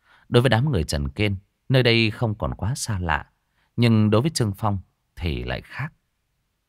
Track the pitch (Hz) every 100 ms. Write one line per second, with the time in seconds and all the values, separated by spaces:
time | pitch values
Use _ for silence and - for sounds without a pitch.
0 | _ _ _ 120 127 113 151 104 76 78
1 | 69 82 104 95 - _ - 135 120 117
2 | 110 - 113 101 69 62 104 143 - 95
3 | 87 73 - _ _ _ _ - 120 110
4 | 107 107 156 - 110 98 107 101 - _
5 | _ - 85 65 62 - - - 156 -
6 | _ _ _ _ _ _